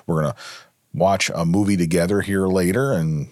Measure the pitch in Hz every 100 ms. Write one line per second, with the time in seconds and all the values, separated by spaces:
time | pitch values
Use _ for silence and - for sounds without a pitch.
0 | - 80 73 - - - - _ _ -
1 | 95 95 - 80 82 95 101 98 85 87
2 | 87 101 95 98 95 92 90 110 139 98
3 | 80 76 69